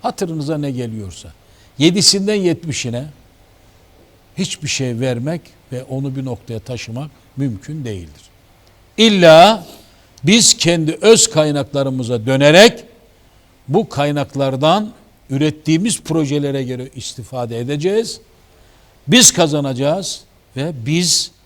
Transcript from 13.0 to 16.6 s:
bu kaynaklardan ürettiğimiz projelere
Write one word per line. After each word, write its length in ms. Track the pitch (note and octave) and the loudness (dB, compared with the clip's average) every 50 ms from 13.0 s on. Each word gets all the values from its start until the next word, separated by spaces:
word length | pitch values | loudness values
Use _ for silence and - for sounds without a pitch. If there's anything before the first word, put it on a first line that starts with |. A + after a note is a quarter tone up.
| _ _ _ _ _ _ _ _ _ _ _ _ _ - | _ _ _ _ _ _ _ _ _ _ _ _ _ -2
bu 200 | C3+ F#3 A3+ - | -2 -2 -2 -2
kaynaklardan 1040 | - - C#3+ D3 D3 D3 C#3 - - C#3 C#3 C3+ C3 C3 C3+ D#3 E3+ G3+ G#3+ G#3+ - _ _ _ _ _ _ _ | -4 -4 -2 -2 -2 -4 -6 -6 -4 -4 -4 -4 -2 0 2 2 2 2 0 -6 -12 _ _ _ _ _ _ _
ürettiğimiz 720 | C3+ C3+ D3+ D#3 D3 D3+ - D3+ D#3+ F3 F#3+ A#3 F#3 - | -4 -2 0 -2 -2 -4 -2 -2 0 0 0 -2 -4 -6
projelere 600 | - - D#3 E3 D#3 C#3 C#3+ D3 C#3+ C#3+ C3+ C#3 | -6 -4 -2 -2 -2 -2 -2 -4 -4 -4 -4 -4